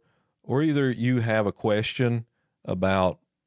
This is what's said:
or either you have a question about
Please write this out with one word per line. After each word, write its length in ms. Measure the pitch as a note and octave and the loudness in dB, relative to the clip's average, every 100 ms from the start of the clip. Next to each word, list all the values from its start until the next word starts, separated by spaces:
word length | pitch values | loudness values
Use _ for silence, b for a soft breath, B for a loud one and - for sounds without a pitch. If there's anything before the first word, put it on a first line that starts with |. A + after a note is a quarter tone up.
| _ _ _ _ | _ _ _ _
or 180 | - B2+ | -4 -2
either 300 | D#3 C#3+ C3+ | 0 2 0
you 280 | A2 A#2+ B2+ | 0 0 0
have 280 | A2+ A2 G2+ | 2 0 0
a 40 | |
question 720 | - A2+ G#2 G#2+ - B2 A#2+ A2+ _ _ _ | -2 -2 0 -2 -2 0 -2 -6 _ _ _
about 560 | - F#2 F#2+ F#2+ F#2 - _ _ | -8 -2 0 2 0 -2 _ _